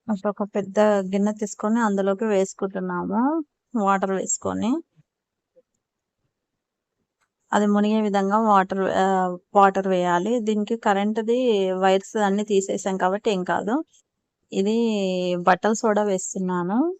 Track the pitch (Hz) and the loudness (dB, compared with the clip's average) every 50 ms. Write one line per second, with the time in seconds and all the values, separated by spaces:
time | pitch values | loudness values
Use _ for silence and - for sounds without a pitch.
0 | _ - 220 190 - 208 196 - 208 196 _ 214 196 196 190 214 214 214 208 202 | _ -4 -6 -2 -2 -4 -4 -4 -6 -6 _ -6 -6 -4 0 2 2 2 2 0
1 | 190 185 190 202 202 208 214 214 220 202 - _ - 214 220 240 233 214 202 196 | 0 -2 0 0 0 0 -2 -4 -8 -10 -8 _ -4 -2 0 2 0 0 0 0
2 | 196 196 196 190 233 220 208 190 190 190 - - - 190 190 190 185 185 180 175 | 0 0 0 -2 -2 0 2 0 0 0 -2 -6 -8 -6 -6 -6 -6 -4 -4 -4
3 | 175 180 190 214 240 277 311 330 302 _ _ _ _ _ _ 240 202 190 196 196 | -4 -2 -2 0 0 0 0 -2 -6 _ _ _ _ _ _ -2 0 0 0 0
4 | 190 190 190 190 - - - - - 196 185 185 196 214 262 339 330 _ _ _ | 0 -2 -2 -4 -2 -4 -6 -6 -4 -6 -4 -2 -2 -2 -2 -2 -4 _ _ _
5 | _ _ _ _ _ _ _ _ _ _ _ _ _ _ _ _ _ _ _ _ | _ _ _ _ _ _ _ _ _ _ _ _ _ _ _ _ _ _ _ _
6 | _ _ _ _ _ _ _ _ _ _ _ _ _ _ _ _ _ _ _ _ | _ _ _ _ _ _ _ _ _ _ _ _ _ _ _ _ _ _ _ _
7 | _ _ _ _ _ _ _ _ _ _ - 202 208 208 208 208 208 214 214 220 | _ _ _ _ _ _ _ _ _ _ 0 0 2 2 2 2 2 2 2 0
8 | 220 214 196 202 196 196 196 214 226 220 208 196 185 190 - 196 190 185 - 190 | 0 0 0 0 0 2 0 2 2 4 4 4 4 2 -2 -2 -2 0 0 0
9 | 190 190 190 190 185 180 180 180 _ _ _ 202 196 196 190 196 190 196 190 180 | 2 2 2 0 0 -2 -4 -6 _ _ _ 6 6 6 4 2 0 0 0 0
10 | 180 175 175 175 180 208 240 254 214 214 214 208 208 202 233 226 - 226 196 196 | 2 2 2 0 0 0 -2 -2 0 0 0 -2 0 -2 -4 -2 0 0 0 2
11 | 202 208 214 226 220 214 233 247 262 247 220 196 190 185 185 185 185 196 190 196 | 0 0 -2 -2 0 0 0 2 2 2 2 2 2 0 0 2 2 4 4 2
12 | 190 - - 220 208 196 196 202 214 208 208 196 190 196 202 196 - 208 190 190 | 0 -2 -4 -2 0 0 0 0 -2 0 0 0 0 0 -4 -4 -4 -4 -4 0
13 | 185 185 190 208 _ 240 208 185 180 180 170 - - 190 226 302 330 _ _ _ | 0 0 0 0 _ -2 -2 -2 -2 -2 -2 -2 0 -2 -2 -4 -4 _ _ _
14 | _ _ _ _ _ _ _ _ _ _ - 190 196 202 220 233 233 226 220 208 | _ _ _ _ _ _ _ _ _ _ -4 -2 -2 0 0 0 0 0 0 -2
15 | 196 185 185 180 180 180 180 175 175 180 185 180 - 208 226 214 - 226 208 208 | -2 -2 -2 -2 -2 -2 -2 0 2 2 2 2 2 -2 -2 0 0 0 2 2
16 | 214 208 196 185 - - - 196 190 185 180 180 175 175 196 233 302 339 370 392 | 2 0 0 -2 -4 -6 -8 -6 -4 -2 -2 -2 -2 -2 0 0 0 -2 -4 -6